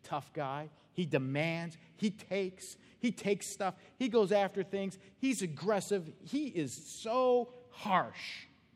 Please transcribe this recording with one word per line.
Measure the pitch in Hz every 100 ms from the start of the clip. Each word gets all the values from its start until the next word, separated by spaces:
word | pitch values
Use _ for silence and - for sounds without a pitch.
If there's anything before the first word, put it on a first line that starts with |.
tough | - 147 -
guy. | 156 135 143 156 - _
He | - 165
demands, | 143 131 143 165 165 170 - - -
he | 214
takes, | 214 - 190 185 185 - - - -
he | 247
takes | - 202 202 -
stuff, | - 190 - - -
he | 254
goes | 226 185
after | 202 190 196
things, | 185 196 196 - - -
he's | 269 220
aggressive, | 180 139 190 202 - 202 156 - 160
he | 285 285
is | 165 131 - - -
so | 220 254 254 247 233 - -
harsh | - 208 180 117 - - - - _ _